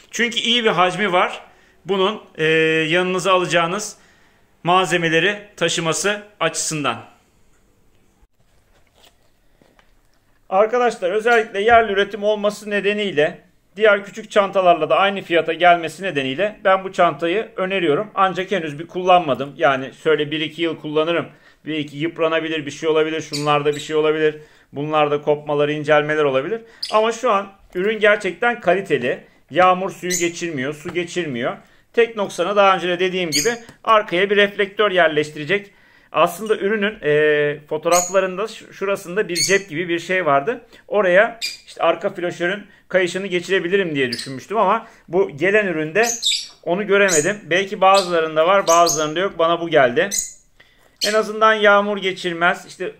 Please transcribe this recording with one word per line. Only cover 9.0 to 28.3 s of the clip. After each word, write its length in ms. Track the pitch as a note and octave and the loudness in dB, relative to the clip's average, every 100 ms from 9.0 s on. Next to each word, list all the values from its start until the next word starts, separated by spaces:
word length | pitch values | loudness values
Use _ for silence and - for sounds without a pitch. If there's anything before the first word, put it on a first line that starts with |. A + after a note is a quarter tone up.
| _ _ _ _ _ _ _ _ _ _ _ _ _ _ - | _ _ _ _ _ _ _ _ _ _ _ _ _ _ -2
Arkadaşlar 640 | F#3+ A3 B3 A#3+ G#3+ F3 | 2 2 2 0 0 -2
özellikle 500 | G#3 A3 A#3+ G#3+ G3 | 0 2 2 2 -2
yerli 320 | G#3+ A#3 A3+ | 4 6 4
üretim 300 | G3 G3+ G#3+ | 0 -2 -2
olması 460 | G3+ G#3+ G3+ G#3 G#3+ | -2 0 -2 -4 -4
nedeniyle 760 | G3+ F#3+ G#3 G#3 D3 D#3 - _ _ _ F#3 | -2 -2 -2 -2 0 0 0 _ _ _ 2
diğer 300 | G#3+ G3+ G3 | 4 4 0
küçük 260 | - G#3+ | -16 -2
çantalarla 580 | G#3+ G3 G3 F3+ E3+ D3+ | 0 2 2 4 4 2
da 80 | D#3+ | 2
aynı 240 | G3 G3 | 2 -2
fiyata 320 | - E3 D#3 | -2 0 0
gelmesi 500 | D#3+ F3 E3+ D#3+ D3 | 2 4 4 2 -8
nedeniyle 560 | F#3+ C#3+ C3 C3+ - - | -6 -4 -4 -2 -4 -2
ben 200 | G3 F#3+ | 2 2
bu 100 | F#3+ | 0
çantayı 580 | F#3 F3 D3+ E3+ F#3+ A3 - | 0 0 2 -2 -2 -4 -6
öneriyorum. 560 | F#3 G3 E3+ D3 G#3 - | -4 -2 0 0 -2 0
Ancak 360 | F#3+ F3+ F#3 | 0 0 -4
henüz 280 | G3 D#3+ C#3+ | -4 -6 -10
bir 80 | E3 | -10
kullanmadım. 680 | F3+ F#3 F3+ D#3+ B2 C#3 D3 | -4 4 4 4 -4 -4 -2
Yani 340 | D#3 C3 C3 - | 0 0 -4 -6
şöyle 280 | D#3+ D3+ D3 | 0 0 0
bir 80 | D#3 | -4
iki 220 | D#3 D#3 | -6 -4
yıl 160 | E3 D#3 | -6 -4
kullanırım. 500 | D#3 D3+ D#3+ E3 C3+ - _ _ - | -4 -2 0 -2 -4 -12 _ _ -10
Bir 100 | D#3 | -8
iki 220 | D3 C#3+ | -8 -6
yıpranabilir, 680 | E3 E3 D#3+ D#3+ D#3 D#3+ C#3+ | -6 -2 -2 0 -4 -6 -8
bir 60 | |
şey 180 | C#3 D#3+ | -6 -2
olabilir. 320 | D#3 D#3 D#3+ | 0 0 -2
Şunlarda 540 | D#3 D3 D3 D3 D3 D3 | -6 -6 0 0 0 -4
bir 40 | |
şey 160 | - D#3 | -4 0
olabilir. 400 | D#3 D#3 D#3 D3+ - _ _ | 0 2 0 -2 -16 _ _
Bunlarda 480 | C3+ D3+ D#3 D3 D3 | -10 -2 0 2 0
kopmalar, 480 | D3 D3 D3+ D3 D3 | 0 -2 -2 -2 0
incelmeler 540 | D3+ D3+ D3+ D3+ D3+ | -2 2 2 2 0
olabilir. 380 | D3 C3 D#3 A3+ A3+ - - | 2 0 -2 -8 -10 -16 -2
Ama 200 | G#3+ A3 | 0 0
şu 200 | A3+ B3+ | 0 0
an 220 | G3 G3+ - _ F3+ | 0 -2 -14 _ -4
ürün 240 | G3 A3 | -2 2
gerçekten 600 | G#3 G#3 F#3+ | 2 2 -2